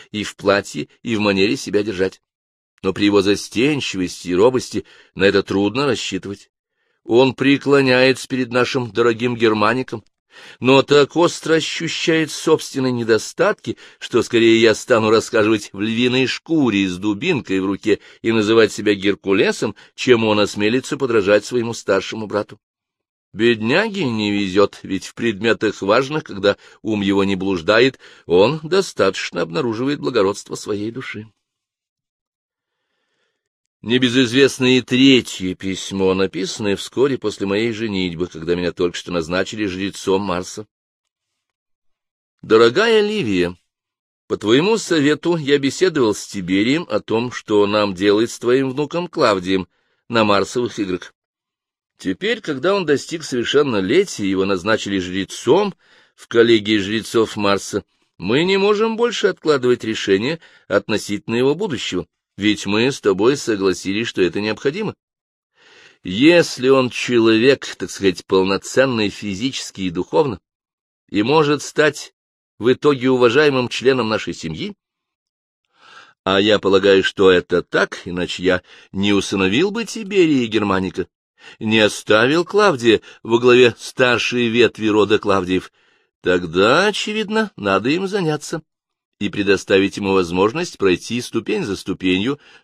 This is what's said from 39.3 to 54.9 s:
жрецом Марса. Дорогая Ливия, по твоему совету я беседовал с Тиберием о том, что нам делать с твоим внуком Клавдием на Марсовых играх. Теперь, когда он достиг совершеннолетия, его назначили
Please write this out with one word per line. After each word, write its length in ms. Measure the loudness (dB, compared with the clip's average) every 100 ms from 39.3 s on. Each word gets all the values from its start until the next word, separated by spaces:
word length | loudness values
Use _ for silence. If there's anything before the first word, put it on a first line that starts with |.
| -4 -4 -6 -6
жрецом 560 | -6 -8 -6 -2 -2
Марса. 420 | -2 -6 -8 -14 -18 _ _ _ _ _ _ _ _ _ _ _ _ _ _ _ _ _
Дорогая 600 | 2 6 6 4 2 2
Ливия, 540 | 2 -2 -2 0 -2 -4 _ _ _ _ _ _ -8
по 80 | -4
твоему 420 | 2 2 2 -2
совету 580 | 0 0 2 0 -2 -2
я 220 | 0 0
беседовал 560 | 0 -2 0 2 0 0
с 100 | -8
Тиберием 600 | -10 -2 0 0 -2 -2
о 120 | -6
том, 300 | -2 -4 -4
что 360 | -8 0 2 2
нам 260 | 2 -2
делать 380 | 0 2 2 0
с 80 | -2
твоим 320 | 0 0 0
внуком 360 | -4 -6 -6 -6
Клавдием 600 | 0 2 2 0 -2 -2 _ _ _ -4
на 140 | 0
Марсовых 560 | 2 2 0 -4 -4 -4
играх. 340 | -4 -6 -8 _ _ _ _ _ _ _ _ _
Теперь, 440 | -8 -4 -4 -4
когда 340 | -6 -4 -2 0
он 100 | 0
достиг 380 | 0 -2 -12
совершеннолетия, 1040 | -6 -4 0 2 2 0 2 2 0 -2 -2
его 160 | 0 0
назначили 540 | -2 -2 -2 -2